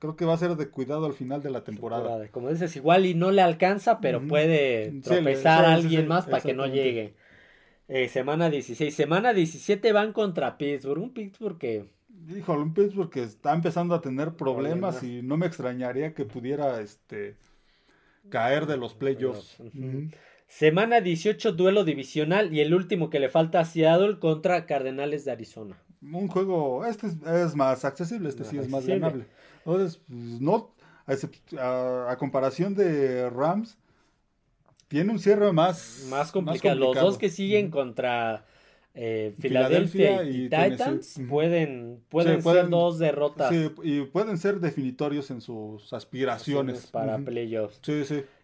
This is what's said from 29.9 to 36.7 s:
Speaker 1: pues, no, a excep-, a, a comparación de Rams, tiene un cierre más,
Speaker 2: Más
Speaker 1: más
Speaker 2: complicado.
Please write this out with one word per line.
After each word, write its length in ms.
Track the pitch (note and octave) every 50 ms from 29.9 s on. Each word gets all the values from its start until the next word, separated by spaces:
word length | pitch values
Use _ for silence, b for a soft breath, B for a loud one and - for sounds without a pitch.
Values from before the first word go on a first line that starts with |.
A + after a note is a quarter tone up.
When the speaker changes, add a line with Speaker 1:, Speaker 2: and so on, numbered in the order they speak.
| E3 _ _
Speaker 1:
pues, 340 | - B2 A#2+ A#2+ A#2 A#2 A#2+
no, 340 | C3+ D#3+ G#3+ A#3 G#3+ - _ b b b b b b
a 60 | C#3
excep-, 460 | C3+ C#3 E3 E3 - _ _ - E3 C#3
a, 520 | B2+ B2+ B2+ B2+ B2+ B2+ B2+ B2+ B2 B2
a 60 | B2+ B2
comparación 560 | C#3+ C3 C3+ C3 C3+ C3+ C3 - F#3 G3+ G3
de 560 | G3+ G3 F3 D3+ C#3+ C3+ C3 B2+ B2 B2 B2
Rams, 480 | A#2+ B2+ C#3+ E3 F#3+ G#3+ A3+ - - _ _ _ _ _ _ _ _ _ _ _ _ _ _ _ _ _ _ _ _ _ _ -
tiene 240 | D3 D3+ F#3 G#3+
un 60 | A3+ F3+
cierre 340 | F#3+ G3 G#3+ G3+ G#3 G3+
más, 480 | E3 D#3 E3+ F#3 E3+ E3+ - - - C#3
Speaker 2:
Más 80 | C3+ B2+
Speaker 1:
más 220 | C3 C#3+ D3+ -
Speaker 2:
complicado. 420 | - F#3+ E3+ D#3+ E3 - - G3+